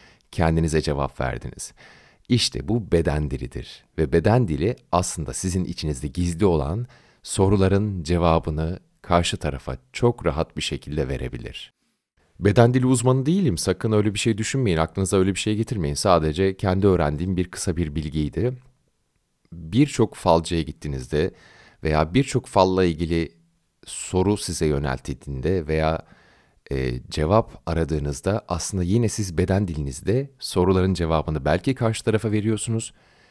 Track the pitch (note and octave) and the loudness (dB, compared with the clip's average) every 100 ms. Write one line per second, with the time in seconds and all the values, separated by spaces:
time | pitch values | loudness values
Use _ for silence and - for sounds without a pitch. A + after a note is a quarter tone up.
0 | - _ _ - E2 E2 D#2+ D#2 D2+ C#2+ | -20 _ _ 0 2 2 2 0 0 -2
1 | C2+ - B1+ A1 A#1+ - - - - - | -4 -4 -6 -6 -10 -12 -16 -16 -20 -20
2 | _ _ - A#2+ - - C2+ A#2 G2 E2+ | _ _ 0 0 0 -4 -2 -2 0 0
3 | D2 D2 D2 B1+ B1 C2 - - _ - | 2 0 -2 -4 -8 -10 -14 -18 _ -4
4 | D2+ E2+ E2 A#2+ G#2 C#2+ F#2 - _ F2 | 0 2 4 4 2 0 -2 -4 _ -2
5 | F2+ - D2+ - F#2+ F#2 F2+ - D#2 C2+ | -2 -6 -8 -6 -4 -2 -4 -6 -6 -4
6 | - - F2 E2 G2 D#2+ C#2 G2 B2 - | -6 -4 -4 0 2 2 0 -4 -8 -14
7 | _ _ - - G2 G2+ F#2+ G2 G#2+ F#2+ | _ _ -8 2 4 4 4 2 0 -4
8 | D2+ F2 E2+ D#2+ D#2+ D#2 D#2+ F#2 - _ | 0 2 4 2 0 -4 -4 -6 -14 _
9 | - F2 E2+ - D2+ C#2 - C2 - - | 0 0 2 -4 -6 -6 -8 -10 -12 0
10 | A#2+ A#2+ E2 D2 E2 - - C#2+ - D2 | 0 0 -2 -2 -4 -4 -6 -8 -6 -4
11 | C2 C2+ B1+ A#1+ - - - _ _ _ | -4 -4 -6 -10 -12 -14 -18 _ _ _
12 | _ _ _ - F#2+ A2 A#2+ B2+ B2+ B2+ | _ _ _ 0 4 6 6 6 4 4
13 | B2 C3 C3 F#3 E3 E2+ - F2+ A2+ G#2+ | 4 2 2 2 2 0 -2 -2 0 2
14 | G#2+ G2+ A#2 G#2 A2 C#3 A#2 D#2+ E2 - | 2 0 -2 -2 -2 0 2 2 0 0
15 | F#2+ G2 F#2 F#2 G#2+ G#2+ A2+ A2 D2 D2 | 2 4 2 2 -2 -2 -2 -2 -2 0
16 | G2+ E2+ D#2 D2+ G2 F#2+ G2 F#2+ G2 F2+ | 4 4 4 2 0 0 0 4 4 4
17 | D2+ D2 F2+ F2+ F2+ - - E2 D#2 D2 | 2 0 -2 -2 -4 -4 -4 -2 -4 -4
18 | D2+ D2+ D2+ E2+ A#2 B2+ - _ _ _ | -4 -4 -4 -2 -4 -6 -14 _ _ _
19 | _ _ _ _ _ E2+ D#2+ G#2+ C#3+ - | _ _ _ _ _ -16 -4 2 2 2
20 | A2 - F#2 E2+ D#2+ E2 D#2 - D2 C#2 | 0 0 4 4 2 -2 -4 -8 -8 -8
21 | B1 D2+ E2+ - - - - _ D2+ D#2 | -4 -2 -2 -4 -20 -20 -20 _ 0 2
22 | D#2 G#2 C#3+ B2 - G2+ F#2+ F#2 F2+ D#2+ | 2 2 0 -2 -2 2 4 4 2 0
23 | E2 E2 E2 - _ _ _ _ - - | -2 -2 -2 -8 _ _ _ _ -18 -14
24 | - F#2 F#2+ G#2 - D#2+ D#2 C#2 C#2+ B1+ | -4 0 2 0 -2 -2 0 0 -2 -6
25 | - C2 - C2+ D2+ F#2+ D2 D#2 D#2 D#2+ | -8 -10 -8 -4 -2 -2 0 0 0 -2
26 | - - _ _ _ _ - C2+ C2 B1 | -8 -20 _ _ _ _ -8 -4 -2 -6
27 | - - D2+ G#2+ - - - E2 D2+ D#2 | -6 -2 2 2 0 -8 -4 -2 0 -2
28 | C#2+ D2 F#2 G#2+ - E2+ - F#2+ F2 A2 | -2 -4 -4 -4 -4 -6 -4 -4 0 0
29 | A2+ - G2 E2 F#2 F#2+ G2 D#2 C#2 C2 | 0 -2 -4 -2 0 0 0 -4 -6 -6
30 | - A#2+ C#3 _ - F#2+ F2+ F#2 F#2+ F2 | -2 -2 -2 _ -4 2 4 4 2 0
31 | E2 D#2+ D2+ D#2 C#2+ E2 - B2+ A2+ A2 | 0 0 0 -2 0 0 0 -2 -2 -2
32 | - G#2+ A2 G#2+ G#2 G#2+ - A2+ A2+ - | -2 0 0 -2 0 -2 -4 -6 -6 -16
33 | _ _ _ | _ _ _